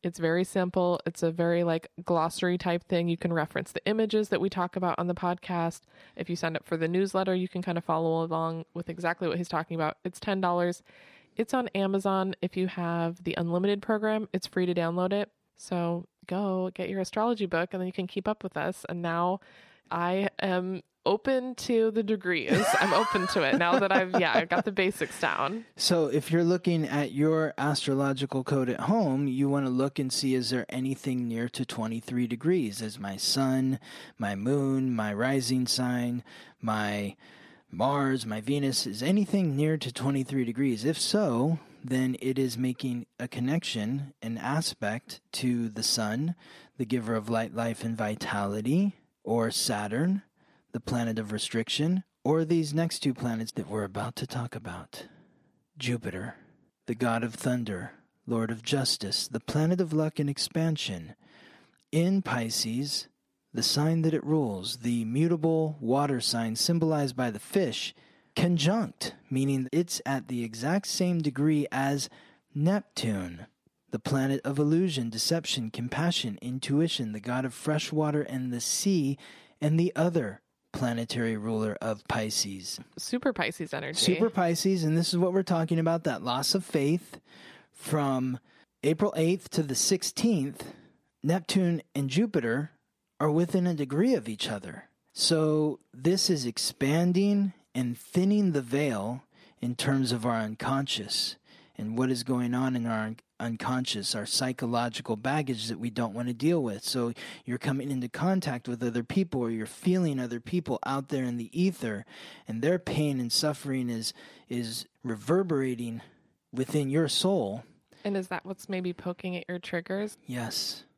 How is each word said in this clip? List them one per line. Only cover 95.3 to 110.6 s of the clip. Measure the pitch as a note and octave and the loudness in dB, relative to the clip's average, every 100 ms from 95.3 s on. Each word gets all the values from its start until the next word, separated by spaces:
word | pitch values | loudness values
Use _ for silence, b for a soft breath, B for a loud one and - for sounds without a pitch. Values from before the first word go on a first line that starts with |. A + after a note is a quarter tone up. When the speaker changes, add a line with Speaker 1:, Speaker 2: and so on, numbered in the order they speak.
| D#3+ D#3 D3+ D3+ - _ | 4 4 4 2 -2 _
Speaker 2:
this | B2 C#3+ F#3+ - | 0 2 4 4
is | D#3+ B2 | 2 0
expanding | A2 - - C3+ D#3 F3 F3+ G3+ G3+ G3+ - _ | -2 -4 0 2 4 4 4 4 4 2 -2 _
and | B2+ B2 A#2+ | -2 -2 -2
thinning | - F3+ F#3+ G#3 F#3+ | -2 2 4 4 4
the | D3 | 2
veil | A#2+ C#3 D3 G#2+ G#2 B2+ _ b b b | 0 0 2 0 -2 -6 _ b b b
in | A#2+ A#2+ | -6 -2
terms | C#3 C#3 B2+ | 2 2 2
of | A#2+ A#2+ | 0 0
our | A2+ | 0
unconscious | G#2+ A2 D3 C3+ C#3 - G2+ - - - B B B - | -2 -4 -2 0 0 -4 -2 -2 -2 -6 B B B -8
and | G#2+ A2+ | -4 0
what | B2+ | 0
is | B2 | 0
going | A#2+ B2+ A#2+ B2 | 0 0 0 0
on | C3 B2+ | 0 0
in | A#2 | 0
our | A2 G#2+ | -2 -2
un-, | A2+ _ _ | -8 _ _
unconscious, | A#2 A2+ A#2+ B2+ B2+ G#2+ F#2+ A2+ | -6 -4 -2 -2 -2 -4 -4 -4
our | A2 | -2
psychological | - C3 B2 A#2+ A#2+ A#2+ A2+ - G#2+ | -2 -2 -2 -2 0 -2 -4 -6 -4
baggage | C3 D3+ C3+ A#2 A2 | 0 0 0 -4 -4
that | A2 | -6
we | A#2+ | -4
don't | A2+ A#2 G#2+ | -2 -4 -2
wanna | B2 | -6
deal | A#2 D3 E3+ | 0 2 2
with. | B2 G2+ | 0 -4
So | - C3 A#2+ A2+ B B - | -4 -2 -2 -4 B B -8
you're | B2 | -4
coming | D3 C#3 C#3 | -2 -2 -2
into | C3 A#2+ | -4 -4
contact | - E3+ F#3+ D#3 B2 - | 0 2 2 0 -6 -6
with | A#2+ | -2
other | A#2+ A#2 | -2 -2
people, | A#2 G3 F3+ C3+ | 0 0 0 0
or | A#2 | -2
you're | A2+ G#2+ | -2 -6
feeling | - F3+ F#3 E3+ C3+ | -2 0 2 2 0
other | B2 A#2 | -4 -6
people | - F3+ | -2 -4